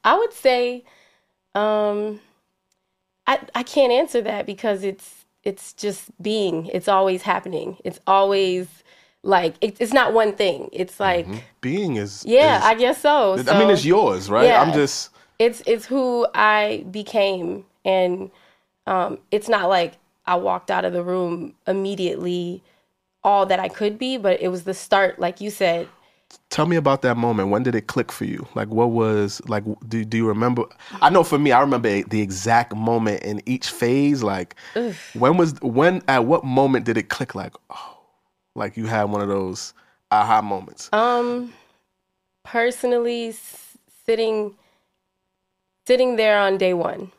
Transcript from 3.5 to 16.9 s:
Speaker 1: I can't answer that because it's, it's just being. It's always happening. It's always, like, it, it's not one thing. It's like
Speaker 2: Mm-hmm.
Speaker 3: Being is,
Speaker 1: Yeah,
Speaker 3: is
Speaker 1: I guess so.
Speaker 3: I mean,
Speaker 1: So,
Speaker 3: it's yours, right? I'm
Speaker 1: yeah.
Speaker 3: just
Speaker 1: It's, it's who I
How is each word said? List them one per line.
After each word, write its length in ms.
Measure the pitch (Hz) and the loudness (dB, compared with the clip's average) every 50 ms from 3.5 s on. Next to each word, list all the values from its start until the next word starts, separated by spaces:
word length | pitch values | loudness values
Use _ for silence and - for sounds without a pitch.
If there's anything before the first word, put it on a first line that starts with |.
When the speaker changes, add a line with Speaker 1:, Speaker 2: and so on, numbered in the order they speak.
| - | -6
Speaker 1:
I 80 | 240 | -6
can't 300 | 247 - - 294 269 247 | -6 -2 2 2 4 4
answer 280 | 240 254 330 - - 240 | 4 2 2 0 -2 -4
that 240 | 208 226 208 202 - | -2 -2 -6 -6 -8
because 360 | - 202 196 - 220 202 190 | -8 -10 -6 -4 -4 -4 -2
it's, 420 | 196 196 196 196 - - - - _ _ _ _ _ | -4 -8 -8 -8 -20 -20 -20 -20 _ _ _ _ _
it's 280 | 202 196 - - - | -8 -8 -8 -16 -20
just 320 | - - - 208 196 - - - - _ | -16 -8 -8 -8 -8 -8 -14 -20 -20 _
being. 440 | 175 208 214 220 202 180 165 160 165 | -6 -4 -2 -2 -2 -2 -2 -4 -6
It's 220 | 190 - 180 - 208 | -6 -8 -4 0 2
always 340 | 196 190 190 196 185 180 | 2 4 4 2 0 -2
happening. 560 | - 208 180 - - 190 185 - - - 185 _ - | -2 -2 -2 -2 -4 -6 -8 -6 -8 -8 -12 _ -12
It's 160 | 185 170 - _ | -12 -12 -6 _
always, 600 | - 196 196 196 196 196 196 196 185 180 180 180 - - _ _ _ _ _ _ _ _ _ | 2 4 4 4 4 2 2 0 0 -2 -4 -6 -10 -16 _ _ _ _ _ _ _ _ _
like, 320 | - 190 196 190 175 165 160 _ | 0 2 2 2 2 0 -2 _
it, 160 | - 220 202 - | -4 -4 -2 -4
it's 120 | 247 220 | -4 0
not 200 | 262 269 240 - | 2 2 2 4
one 220 | 214 226 220 214 202 | 2 2 2 2 0
thing. 340 | - 208 185 165 - - - | 0 0 0 0 -4 -10 -12
It's 280 | - - 185 180 - - | -8 -8 -8 -8 -6 -4
like 260 | 202 190 180 175 165 | -2 0 0 -2 -4
Speaker 2:
Mm-hmm. 120 | 92 101 117 123 - _ _ | -6 -10 -12 -12 -18 _ _
Speaker 3:
Being 360 | - 127 156 196 208 170 131 | -6 -4 -2 -2 -2 -2 -2
is, 280 | 107 104 101 101 - - | -2 -4 -6 -8 -12 -2
Speaker 1:
Yeah, 320 | - 233 262 302 311 254 190 | 4 6 6 6 6 4 4
Speaker 3:
is 60 | - | 4
Speaker 1:
I 100 | 214 226 | 2 4
guess 260 | 226 247 247 302 - | 4 2 0 0 0
so. 320 | - 294 302 294 233 196 190 | 2 2 4 4 2 2 0
Speaker 3:
I 20 | |
mean, 80 | 120 127 | 0 2
Speaker 1:
So, 220 | 127 - 202 220 208 | 2 2 4 4 4
Speaker 3:
it's 140 | 202 - 131 | 2 2 4
yours, 460 | 151 185 214 202 120 95 92 98 98 | 4 4 4 4 2 0 -2 -4 0
right? 200 | 101 113 - - | 4 4 6 6
I'm 180 | - 123 139 165 | 6 6 4 4
Speaker 1:
yeah. 40 | 165 | 2
Speaker 3:
just 360 | 151 143 139 - - - - _ _ _ _ _ _ | 0 0 0 -2 -8 -12 -14 _ _ _ _ _ _
Speaker 1:
It's, 240 | 220 240 226 226 - | 0 0 0 -2 -2
it's 180 | - 233 220 - | -2 -2 -2 -2
who 400 | - 254 277 254 254 240 240 233 - - | -4 -2 -2 0 0 0 0 -2 -2 0
I 500 | - 214 214 214 214 208 214 220 208 - 185 | 2 2 4 4 2 0 -2 -4 -6 -10 -10